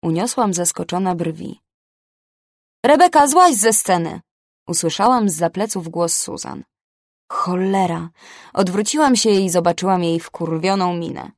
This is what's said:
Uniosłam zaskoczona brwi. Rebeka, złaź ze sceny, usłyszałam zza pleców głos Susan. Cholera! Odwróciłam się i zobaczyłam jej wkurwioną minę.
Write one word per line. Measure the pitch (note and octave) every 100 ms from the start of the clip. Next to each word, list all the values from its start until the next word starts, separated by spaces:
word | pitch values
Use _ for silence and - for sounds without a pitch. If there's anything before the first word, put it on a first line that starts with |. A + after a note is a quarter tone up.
Uniosłam | E3+ E3 A3+ - A3
zaskoczona | F3+ F3 - E3+ F3 F#3+
brwi. | F3 D#3+ D#3+ - - _ _ _ _ _ _ _ _ _ _ _ _
Rebeka, | B3 D4 F4+ E4 C#4+
złaź | D#4+ F4+
ze | A#3+ G3+
sceny, | - - F3+ E3 E3+ _ _ _ _ _
usłyszałam | E3+ E3+ - G#3 B3+ G#3
zza | D#3 E3+
pleców | F#3 G#3+ G3 E3
głos | E3+ E3+ -
Susan. | - - - - - _ _ _ _ _ _
Cholera! | - - F3+ F#3+ G3 F3+ E3 E3 _ - - -
Odwróciłam | - F#3+ F#3 G#3+ D4+ D4+
się | A#3+ A3
i | G3 F#3+
zobaczyłam | F3 F3 E3+ F3+ F#3
jej | E3+ E3
wkurwioną | - - E3 D#3+ F3+ G3 F3+
minę. | F3 E3 - -